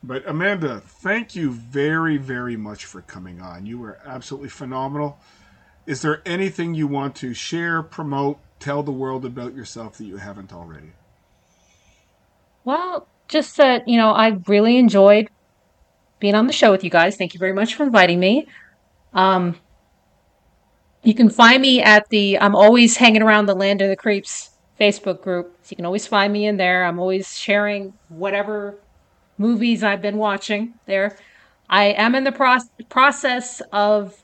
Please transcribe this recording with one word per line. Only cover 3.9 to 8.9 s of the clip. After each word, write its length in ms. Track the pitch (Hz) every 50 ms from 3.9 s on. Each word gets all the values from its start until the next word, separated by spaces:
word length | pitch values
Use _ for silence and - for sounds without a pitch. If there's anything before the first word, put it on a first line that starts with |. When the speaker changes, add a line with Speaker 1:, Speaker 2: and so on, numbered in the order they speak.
| 98 - _
Speaker 1:
absolutely 460 | 143 - - - - 143 135 143 131
phenomenal. 680 | - - 143 127 131 131 131 135 143 147 147 147 143 _ _ _ _ _ _ _ _ _ _ _ _ _ _
Is 160 | - 143 131 -
there 180 | 156 151 - _
anything 480 | 190 170 180 196 190 - - 170 170 165
you 120 | 160 151 143
want 260 | 139 139 139 139 123
to 160 | - - 127 117
share, 500 | - - - - 165 170 170 170 165 156
promote, 560 | 160 - - 156 147 139 139 143 143 147 _ _ _ _ _
tell 240 | - 143 143 147 147
the 80 | 143